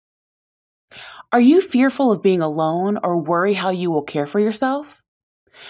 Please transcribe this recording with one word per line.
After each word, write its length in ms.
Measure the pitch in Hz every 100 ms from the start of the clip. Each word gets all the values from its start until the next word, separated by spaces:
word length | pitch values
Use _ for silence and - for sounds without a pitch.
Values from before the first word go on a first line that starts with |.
| _ _ _ _ _ _ _ _ _ - - - -
Are 80 | 240
you 200 | 247 349
fearful 500 | 381 247 269 - 262
of 120 | 196
being 180 | 196 180
alone 580 | 156 156 156 170 196 208
or 140 | 180 170
worry 360 | 151 170 202
how 160 | 190 185
you 200 | 180 180
will 120 | 151
care 240 | 147 151 147
for 140 | 208
yourself? 600 | 214 214 262 277 302 _ _ _ _ _ _ -